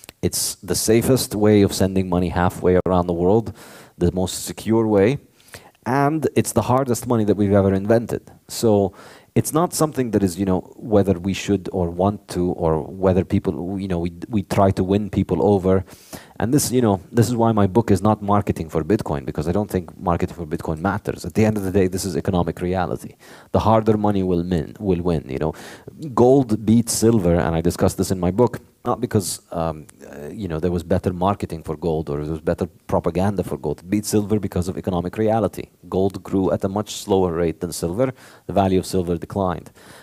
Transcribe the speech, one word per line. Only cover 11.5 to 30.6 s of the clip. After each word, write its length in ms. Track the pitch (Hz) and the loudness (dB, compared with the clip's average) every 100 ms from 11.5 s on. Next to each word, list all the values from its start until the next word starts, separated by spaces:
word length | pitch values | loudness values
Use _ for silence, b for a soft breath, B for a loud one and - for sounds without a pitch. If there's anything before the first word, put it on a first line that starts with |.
| 98 90 | -2 -2
or 200 | 95 85 | -4 -2
want 360 | 87 98 104 - | 0 0 0 -6
to, 220 | 92 90 | -2 -2
or 300 | - 82 80 | 0 0 0
whether 420 | 71 95 95 92 | -4 -2 2 2
people, 540 | 87 98 95 71 87 98 | 2 0 0 -4 -6 -6
you 80 | 98 | -4
know, 140 | 85 | -4
we, 120 | 87 85 - | -4 -8 -6
we 140 | 110 | -4
try 300 | 92 - 98 | -2 2 4
to 100 | 98 | 4
win 280 | 92 101 101 | 2 0 0
people 340 | 98 92 87 | -2 0 2
over. 400 | 104 101 92 95 90 B B B B B | 4 4 4 2 0 B B B B B
And 120 | 107 | 0
this, 200 | 143 - | 0 2
you 100 | 123 | 2
know, 180 | 117 95 - | 2 2 0
this 160 | 120 113 | 0 2
is 80 | 120 | 2
why 160 | 113 | 2
my 160 | 107 98 | 2 2
book 220 | 104 - | 2 2
is 100 | 95 | 2
not 180 | 104 107 | 2 0
marketing 480 | 101 104 - 90 80 | 2 0 0 -4 -4
for 140 | 82 | -4
Bitcoin, 420 | 78 107 - 73 | 0 -2 -2 -6
because 220 | 65 - 76 | -6 -6 -2
I 60 | |
don't 180 | 95 104 | -2 -2
think 260 | 92 82 - | -4 -6 -6
marketing 380 | 92 85 90 | -2 0 -2
for 120 | - 80 | -6 -8
Bitcoin 340 | 85 - 78 | -8 -6 -4
matters. 440 | 92 104 - - | -2 -2 -6 -8
At 100 | 87 | -4
the 100 | 101 | 0
end 120 | 107 107 | 0 0
of 60 | |
the 80 | 95 | 0
day, 160 | 98 92 | 0 0
this 180 | 92 | -2
is 120 | 95 71 | -4 -4
economic 440 | - 92 82 - | -2 -2 -2 -4
reality. 540 | 90 92 85 60 - - B B B | -4 -2 -4 -6 -10 -20 B B B
The 80 | 92 | 0
harder 360 | 101 113 110 107 | 2 4 4 2
money 280 | 104 101 | 2 0
will 180 | 92 87 | 0 0
min-, 340 | 87 87 - - | 0 -2 -4 -4
will 220 | 104 87 | -2 0
win, 260 | 87 80 64 | 0 -2 -4
you 100 | 67 | -4
know. 160 | 76 - B B B - 156 | -4 -4 B B B -14 -4
Gold 520 | 120 123 139 123 107 104 | 4 6 6 2 0 2
beats 260 | 117 113 | 4 2
silver, 420 | - 113 117 87 | 2 4 4 4
and 200 | 85 80 | 2 2
I 60 | 82 | 0
discuss 340 | 85 - 95 | 0 0 0
this 160 | - 92 | 0 -2
in 80 | 92 | -2
my 140 | 87 | 0
book, 260 | 95 120 - - _ | 2 2 0 -16 _
not 160 | 120 113 | -6 -4
because, 420 | 117 107 82 - - | 0 -2 -2 -8 -8
um, 360 | 85 82 78 73 - - | -6 -4 -6 -12 -20 -18
uh, 200 | 71 73 | -14 -12
you 200 | 90 92 | -8 -6
know, 120 | 80 | -2